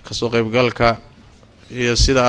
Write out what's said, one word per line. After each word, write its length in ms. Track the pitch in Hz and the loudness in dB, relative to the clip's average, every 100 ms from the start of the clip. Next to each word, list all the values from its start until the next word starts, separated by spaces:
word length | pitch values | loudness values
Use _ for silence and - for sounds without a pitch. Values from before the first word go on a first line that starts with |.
ka 120 | - | -14
soo 140 | 107 120 | -8 -4
qaybgalka 680 | 117 110 117 123 - 117 110 - - - - - _ - | -2 0 0 0 2 0 0 -6 -20 -20 -20 -20 _ -16
iyo 260 | 123 120 117 | -6 -2 2
sida 260 | - 131 | 2 4